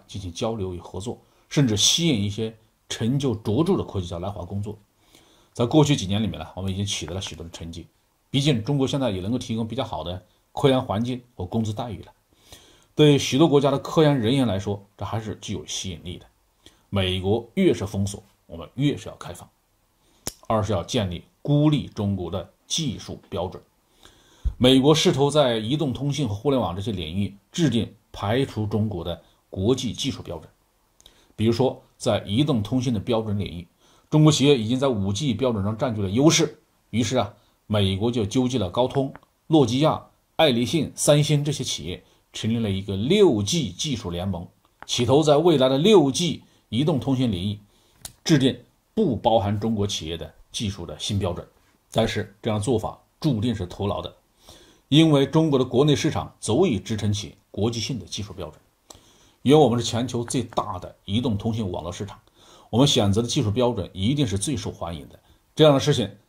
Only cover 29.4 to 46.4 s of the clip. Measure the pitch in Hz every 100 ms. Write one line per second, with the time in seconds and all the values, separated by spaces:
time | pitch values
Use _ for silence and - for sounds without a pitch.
29.4 | _ - 98 131 131 85 139 104 90 82
30.4 | 80 _ _ _ _ _ - _ _ -
31.4 | 110 117 127 123 _ - - 104 - 104
32.4 | 151 123 101 131 120 113 92 113 107 101
33.4 | 82 85 - _ _ _ - 151 156 151
34.4 | 135 139 107 131 139 110 98 101 151 107
35.4 | 127 110 98 107 139 104 98 107 147 160
36.4 | 156 - _ _ _ 107 101 127 98 -
37.4 | _ _ - 107 98 95 117 123 101 131
38.4 | 127 127 92 101 127 139 269 - _ _
39.4 | - 160 120 127 151 104 - _ _ -
40.4 | 160 117 120 165 120 - - 147 147 147
41.4 | 147 139 131 - 73 90 _ _ _ -
42.4 | 107 117 110 95 98 95 117 208 190 110
43.4 | 101 170 113 87 156 117 90 87 98 85
44.4 | 92 _ _ - - - 117 139 151 143
45.4 | 175 151 131 135 185 208 139 131 170 117